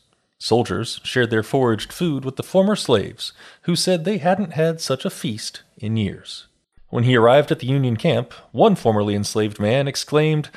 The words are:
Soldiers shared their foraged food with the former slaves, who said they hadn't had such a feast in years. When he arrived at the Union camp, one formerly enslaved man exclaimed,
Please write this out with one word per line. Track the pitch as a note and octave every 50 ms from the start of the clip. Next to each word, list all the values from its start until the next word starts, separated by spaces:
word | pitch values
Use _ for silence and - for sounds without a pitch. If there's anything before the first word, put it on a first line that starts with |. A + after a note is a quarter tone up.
| _ _ _ _ _ _ _ _
Soldiers | - - A2+ A#2 A#2 - F#2 F#2 A2 - - - -
shared | - - C3 B2 A2+
their | A#2 A2
foraged | G#2+ - - C#3 C3 A#2+ A2+ G#2 - - -
food | - F3+ F3 D3 C3+ C3
with | C3 C3
the | - -
former | - - F#3 F#3+ G3+ G#3+
slaves, | F#3+ - - C3 G#2 F#2 - - - - - - _ - - - _
who | _ - F3 E3
said | - F#3 F#3 F3 D#3
they | F3+ G#3+ F#3+
hadn't | C3 F3 F3+ F#3 G#3 E3
had | E3+ C#3+ D#3+ E3 E3 D#3+
such | - - C3+ C3 -
a | F#3+
feast | - - - D#3 G#2+ G#2+ - - - - - _ _ _
in | - G#2+ A2+
years. | A2 G#2+ F#2 - - - - - - - _ _ _ _ _ _ _ - _
When | - - A#2
he | B2 B2+ A#2+
arrived | A2 A#2 B2 D3 D3 -
at | D#3+ -
the | - A#2+
Union | C3+ C#3 C3+ B2+ A#2 G#2+
camp, | - E3+ C3+ A2+ A#2+ - - - - _
one | - A#2 F3 A3+ G3
formerly | - - A#2+ G#2+ G#2 G#2 G#2 G2+
enslaved | G2+ G#2 - - A2+ G#2+ G#2+ G#2 -
man | G#2 G#2 A#2 C3+ C#3 C#3
exclaimed, | C3 - - - - D3+ D3+ D#3 D#3 D3+ D3 - -